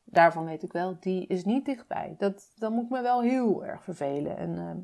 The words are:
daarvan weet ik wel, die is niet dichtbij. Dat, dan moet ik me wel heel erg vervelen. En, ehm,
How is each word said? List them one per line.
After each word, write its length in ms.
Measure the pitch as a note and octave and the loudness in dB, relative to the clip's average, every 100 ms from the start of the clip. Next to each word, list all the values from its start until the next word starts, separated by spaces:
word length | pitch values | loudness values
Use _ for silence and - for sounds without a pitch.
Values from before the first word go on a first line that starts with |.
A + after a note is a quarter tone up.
daarvan 420 | - E3+ E3 E3 E3 | 0 6 6 6 -6
weet 180 | D#3 | -6
ik 80 | F3+ | -6
wel, 260 | E3+ F3+ F3 | -4 -4 -4
die 280 | F#3 F#3 - | -2 -2 -2
is 180 | F#3 F#3 | -2 2
niet 200 | B3+ C#4 | 0 0
dichtbij. 500 | B3 - - - D#3+ | -6 -6 -6 -6 -2
Dat, 340 | G3 G3 - - | -2 -2 -14 -8
dan 180 | A3 | -2
moet 100 | A3+ | -2
ik 60 | A#3 | -2
me 120 | B3+ | -2
wel 200 | B3 B3 | 2 2
heel 440 | A#3+ C4 A#3+ F3+ - | 4 2 2 0 -2
erg 180 | - | -10
vervelen. 540 | - E3 C#3 C#3+ - - | -10 -6 -2 -2 -4 -4
En, 200 | E3+ E3+ | -6 -6
ehm, 200 | E3+ E3+ | -6 -10